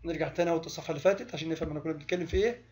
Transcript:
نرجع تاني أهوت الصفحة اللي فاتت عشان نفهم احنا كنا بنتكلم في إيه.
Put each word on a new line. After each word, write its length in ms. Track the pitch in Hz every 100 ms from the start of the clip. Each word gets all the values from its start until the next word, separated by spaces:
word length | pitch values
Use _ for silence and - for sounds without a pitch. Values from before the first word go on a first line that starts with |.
| 170
نرجع 220 | 156 147
تاني 220 | - 170
أهوت 160 | 160 -
الصفحة 240 | - 160
اللي 100 | 147
فاتت 320 | 190 202 247
عشان 160 | 151 160
نفهم 200 | 160 151
احنا 100 | 151
كنا 140 | 156
بنتكلم 320 | 151 - 180 160
في 120 | 190
إيه. 240 | 233 240 -